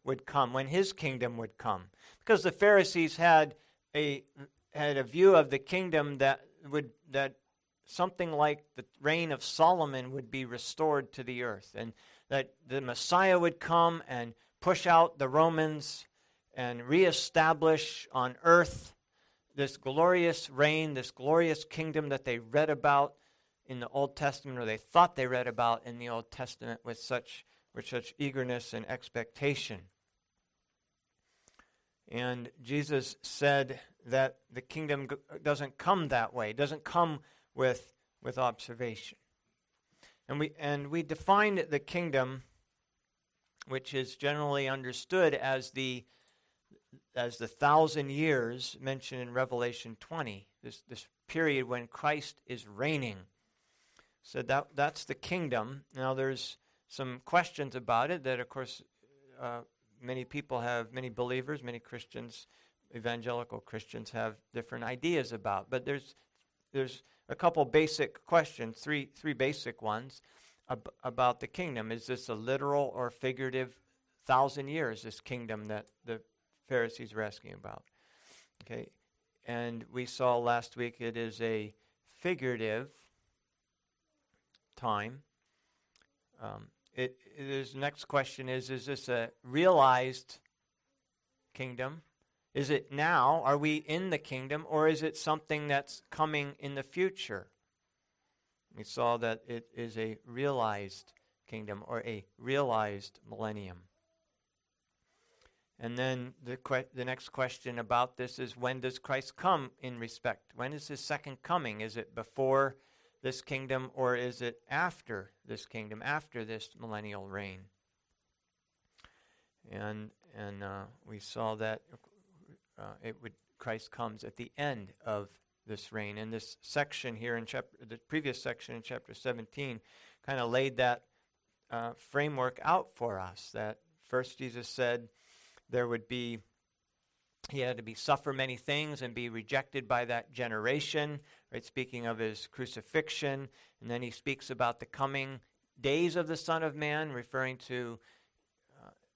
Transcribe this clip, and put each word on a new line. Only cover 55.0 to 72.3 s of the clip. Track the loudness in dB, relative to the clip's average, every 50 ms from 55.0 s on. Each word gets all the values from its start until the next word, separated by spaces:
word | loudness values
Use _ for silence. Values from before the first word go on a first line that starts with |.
| -8
the | -8 -10
kingdom. | -8 -6 -4 -4 -2 -2 0 0 -2 -2 -4 -8 -12 -16 _ -8
Now | -4 -2 -2 0
there's | 0 0 -2 -2 -4 -6 -10 -12 -14 _ _ _ _ _ -16
some | -10 -8 -8 -8 -8 -10 -4
questions | 2 2 2 2 2 -2 -6 -6 -6 -6
about | -6 -2 2 2 2 2 2
it | -2 -4 -2
that, | -2 -2 -2
of | -4 -8
course, | -8 -10 -10 -10 -12 -16 -18 _ _ _ _ _ _ _ _ _ -16 -10
uh, | -10 -8 -8 -8 -12 _ _ _ _ _ _ _
many | -10 -8 -6 -6 -8
people | -8 -8 -8 -6 -4 -4 -2
have, | -2 -2 -2 -2 -4 -6
many | -8 -8 -8 -6
believers, | -4 -4 -2 0 0 -2 -2 -4 -6 -8 -8
many | -10 -10 -10
Christians, | -12 -12 -14 -14 -14 -12 -12 -12 -12 -12 -14 -18 -20 _ _ _ _ _ _ _ _ _ -12
evangelical | -6 -4 -4 -4 -4 -4 -4 -4 -4 -4 -6 -10 -12
Christians | -12 -10 -10 -10 -10 -10 -12 -12 -12 -8
have | -6 -4 -4 -4 -4 -8 _ _ -10
different | -10 -8 -8 -8 -8 -6
ideas | -6 -6 -4 -2 0 0 0 0 -2
about. | -4 -6 -2 -2 -2 -2 -2 -2
But | -4 -4 -2
there's, | -2 -4 -6 -6 -12 -20 _ _ _ _ _ _ _ _ _ _ _ -4
there's | -4 -4 -4 -4 -12 -20 _ _ _ _ -10
a | -4
couple | 2 2 2 4 4 2
basic | 4 6 4 4 4 2 0 -2 -4 -4 -10 _
questions, | 2 4 4 4 4 -2 -8 -8 -8 -8 -8
three, | -6 -4 -4 -4 -4 -6 -12
three | -8 -6 -4
basic | -2 0 0 0 0 -2 -6 -10 -10 -8
ones | -4 -4 -4 -4 -6 -10 -18 -20 _ _ _ -20 -20 -20 _ _ _ -8
ab-, | -8 -8 -10 -14 -16 _ -10
about | -6 0 4 4 4 4 2
the | -2 -10
kingdom. | -6 -6 -6 -4 -4 -4 -4 -4
Is | -6 -6 -6 -6
this | -6 -6 -6
a | -6